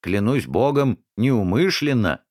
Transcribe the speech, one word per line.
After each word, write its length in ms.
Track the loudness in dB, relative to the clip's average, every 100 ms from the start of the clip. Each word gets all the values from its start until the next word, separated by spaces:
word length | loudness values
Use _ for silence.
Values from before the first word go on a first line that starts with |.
Клянусь 460 | -2 -2 0 -2 -2
Богом, 560 | 0 2 2 0 -2 _ -2
неумышленно, 1040 | 0 2 0 2 0 0 0 0 0 -2 _